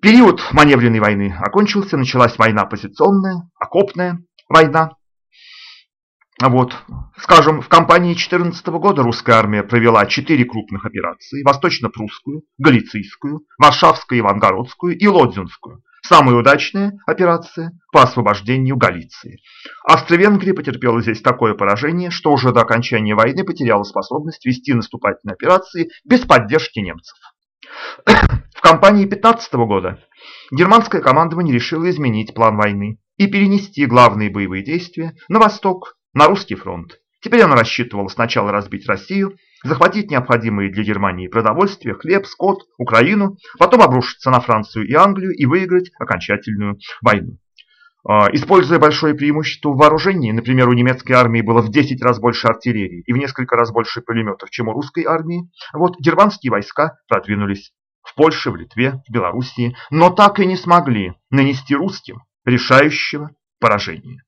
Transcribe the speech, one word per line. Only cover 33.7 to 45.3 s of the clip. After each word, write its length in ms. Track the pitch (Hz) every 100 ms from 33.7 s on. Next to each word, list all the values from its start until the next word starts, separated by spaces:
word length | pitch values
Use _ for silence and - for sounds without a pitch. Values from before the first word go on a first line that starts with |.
| - 139
главные 440 | 123 120 101 104
боевые 340 | 101 98 95
действия 520 | 104 165 175 - 165 - _
на 100 | 208
восток, 580 | 214 208 196 185 - _ _
на 140 | - 151
русский 280 | 98 - 98
фронт. 440 | 95 87 85 _ _ _
Теперь 220 | - 233
она 120 | 190 127
рассчитывала 520 | 113 - 123 101 98
сначала 440 | - 117 120 101
разбить 360 | 101 98 101 -
Россию, 500 | 98 - 196 196 - _ _
захватить 460 | 127 151 175 202 202
необходимые 640 | 139 127 120 110 104 98
для 120 | 95
Германии 440 | 107 101 98 90 92
продовольствие, 680 | 110 110 120 196 - 123
хлеб, 320 | - 160 196 196
скот, 380 | - 185 196 _ _
Украину, 600 | 123 113 135 208 196 196 - -
потом 220 | - 247
обрушиться 500 | 175 127 120 - 131
на 80 | 127
Францию 480 | 120 110 107 110 107
и 60 |
Англию 380 | 147 196 196 185